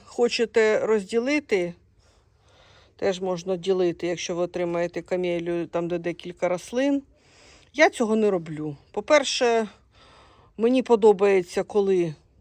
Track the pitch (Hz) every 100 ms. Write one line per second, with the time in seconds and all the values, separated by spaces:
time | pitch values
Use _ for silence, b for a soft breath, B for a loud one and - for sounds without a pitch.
0 | - - 240 - 226 233 220 208 196 220
1 | 190 233 247 294 294 196 175 175 _ _
2 | b b b b b b b b b -
3 | 196 180 185 180 190 180 180 185 180 170
4 | 175 165 - 170 175 180 175 170 175 175
5 | 170 180 180 175 170 170 165 170 170 175
6 | 170 165 175 175 175 180 - 240 277 277
7 | - _ b b b b b 254 330 -
8 | 214 220 208 185 165 151 156 143 _ -
9 | 196 302 262 - 247 226 214 B _ b
10 | b b b b b - 226 254 240 233
11 | 214 190 202 190 175 - 185 208 196 185
12 | 170 151 _ _